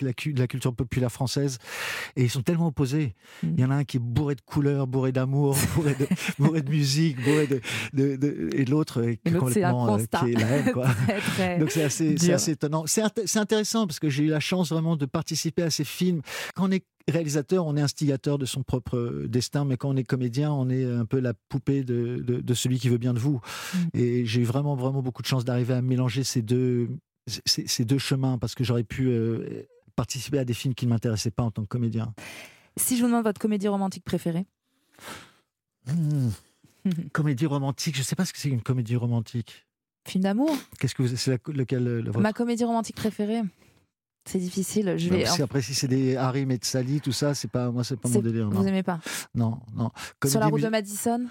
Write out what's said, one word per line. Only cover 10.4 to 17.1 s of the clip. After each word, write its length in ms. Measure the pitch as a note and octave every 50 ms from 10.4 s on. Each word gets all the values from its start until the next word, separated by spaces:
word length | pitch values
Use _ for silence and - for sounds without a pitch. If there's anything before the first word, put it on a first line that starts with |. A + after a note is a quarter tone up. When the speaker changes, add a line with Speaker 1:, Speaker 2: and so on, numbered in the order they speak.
| A2 A2
Speaker 1:
Haine, 240 | C3 D3 - B3+
quoi. 140 | B3 - B2+
Speaker 2:
<laughs> 200 | C3 B2 G2+ -
Très, 140 | - - G3+
très 380 | G3 - - - F#3 F3+ F3+ F3
Speaker 1:
Donc 120 | D#3 -
c'est 100 | - E3
assez, 340 | D3+ C#3+ - - E3 D#3 D3+
c'est 100 | E3 E3+
Speaker 2:
dur. 80 | F3 F3+
Speaker 1:
assez 160 | F3+ - E3+
étonnant. 320 | D3+ - - D3 D3+ D#3+ D#3+
C'est 160 | D3+ - A3
int-, 240 | G#3+ G#3+ - - G#3
c'est 120 | F3 - A3
intéressant 460 | G#3+ - A3 G#3+ G#3+ - - A#3 A3 F3+
parce 100 | D3 -
que 100 | - D#3
j'ai 140 | C3+ C#3 D3
eu 40 | D#3
la 120 | D#3 D3+
chance 300 | C3+ - F#3 F#3 F#3 C#3
vraiment 260 | D#3+ E3 D#3+ E3 E3+
de 80 | D3 C#3+
participer 560 | C3 - E3+ D#3 - E3 D3 - E3 - -
à 80 | F3 D#3+
ces 140 | - - D3
films. 380 | - - - F3+ F3+ F3 D#3+ C3 - - - - - -
Quand 140 | - F#3 F#3+
on 20 |
est 140 | F#3+ F#3 - _ _ _ _
réalisateur, 580 | -